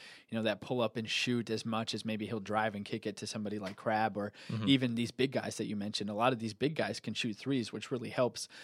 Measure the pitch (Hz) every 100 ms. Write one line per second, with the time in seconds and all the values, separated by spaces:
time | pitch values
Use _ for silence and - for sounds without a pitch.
0 | - - - 113 110 98 - 123 113 123
1 | 110 - - 123 110 110 113 113 113 110
2 | 110 110 101 110 98 107 110 101 104 113
3 | 107 98 107 117 104 104 95 101 120 107
4 | 110 101 104 - - 113 110 135 127 117
5 | 117 - 131 202 113 - 110 104 101 -
6 | 104 104 123 120 113 101 151 160 104 107
7 | - 107 120 104 131 139 110 104 - 127
8 | 107 120 123 - - -